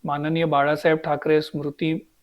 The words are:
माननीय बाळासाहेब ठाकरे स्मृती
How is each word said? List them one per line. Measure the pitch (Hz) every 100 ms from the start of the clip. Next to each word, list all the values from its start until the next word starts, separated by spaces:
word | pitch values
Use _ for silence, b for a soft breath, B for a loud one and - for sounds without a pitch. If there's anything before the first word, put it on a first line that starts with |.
माननीय | 151 143 147 160
बाळासाहेब | 165 143 143 151 160 160
ठाकरे | 160 147 151 156
स्मृती | 151 151 143 143 160 160 - _